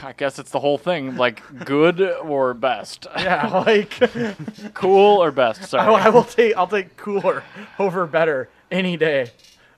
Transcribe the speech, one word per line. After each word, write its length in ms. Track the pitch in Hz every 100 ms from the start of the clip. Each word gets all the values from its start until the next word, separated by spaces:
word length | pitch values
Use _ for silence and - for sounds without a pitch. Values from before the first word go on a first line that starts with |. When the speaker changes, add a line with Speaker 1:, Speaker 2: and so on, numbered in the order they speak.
Speaker 1:
I 100 | 139
guess 260 | 120 139 143
it's 120 | 139
the 80 | 135
whole 180 | 143 143
thing, 380 | - 175 135 127
like, 260 | 123 110 - 131 123
good 360 | 139 165 175
or 520 | 190 170 156 143 131
best. 540 | 120 127 110 98 - - -
Speaker 2:
Yeah, 300 | 185 180 226 190 196
like 340 | 208 208 - 240 226 226 196
Speaker 1:
<laughs> 340 | 156 - 208
Cool 500 | - 185 196 202 208
or 80 | 165
best, 320 | 135 120 110 190
sorry. 220 | 131 - 208
Speaker 2:
I, 40 | 196
I 20 |
will 160 | 233 -
take, 300 | - 233 208
I'll 120 | 180
take 280 | 202 185 -
cooler 460 | - 202 185 135 - - 208 -
over 260 | 196 175 170
better 440 | 156 165 139 123 _ -
any 280 | 180 185 175
day. 340 | 160 143 123 - _ _ _